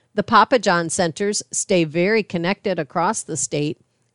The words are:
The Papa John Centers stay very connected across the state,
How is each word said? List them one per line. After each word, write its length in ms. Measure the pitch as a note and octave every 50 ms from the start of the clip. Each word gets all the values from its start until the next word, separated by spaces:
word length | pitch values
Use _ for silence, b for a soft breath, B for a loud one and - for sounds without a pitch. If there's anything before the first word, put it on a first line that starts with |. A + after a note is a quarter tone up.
| _ _ _
The 100 | G#3 -
Papa 340 | - A#3 G#3 G#3+ - B3+
John 320 | A#3+ G3 G#3 F3+ E3+ E3+ E3
Centers 540 | - - F#3 E3 - - G3+ G3+ G#3 - - -
stay 320 | - - - - G3+ F3+ E3
very 400 | D#3 C#3+ F3 F3 G3 A3 A3+ F#3+
connected 560 | - - E3+ E3+ F3+ G3+ - - G#3 F#3 E3+
across 420 | D3+ - - F3+ E3 F#3+ A3+ -
the 160 | - - E3
state, 420 | C#3+ - - - D3 D3 D3+ - - _ _ _ _ _ _